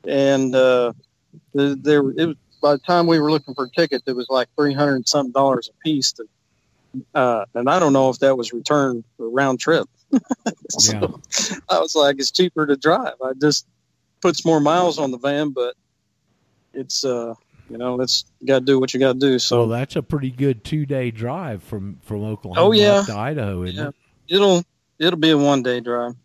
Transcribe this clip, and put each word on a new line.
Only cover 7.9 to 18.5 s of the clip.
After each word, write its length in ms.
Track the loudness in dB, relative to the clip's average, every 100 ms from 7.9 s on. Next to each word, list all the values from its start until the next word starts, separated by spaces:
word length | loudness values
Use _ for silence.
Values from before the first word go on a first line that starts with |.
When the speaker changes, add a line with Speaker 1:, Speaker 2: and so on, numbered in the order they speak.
Speaker 1:
know 160 | 4 2
if 100 | 2
that 160 | 0 2
was 140 | -4
return 500 | -8 0 0 0 -4 -10 -12
or 100 | -6
round 320 | 0 0 0
trip. 260 | 0 0 0 _ _
<laughs> 60 | -2 -2 -8 -8 -12 -12
So 220 | 0 0
Speaker 2:
Yeah. 640 | 0 -6 -6 _ -6 -6 -8 -2
Speaker 1:
I 100 | -2
was 140 | 0
like, 220 | 2 2 0
"It's 120 | -4
cheaper 360 | 0 -2 0 0
to 100 | 0
drive." 380 | 2 0 -2 -8
I 100 | -8 0
just 260 | 0 0 -6 _ _ _ _ _
puts 220 | -2 0
more 160 | 2 2
miles 380 | 4 2 2 0
on 120 | -6
the 80 | -4
van, 320 | -4 -2 -4
but 240 | -4 -6 -6 _ _ _ _ _ _ _ _ _
it's, 320 | -14 -8 -6
uh, 300 | -4 -4 -8 -12 _ _ -18
you 80 | -8
know, 220 | -6 -4
it's, 240 | -2 -4 -6 _
you 60 |
gotta 180 | 0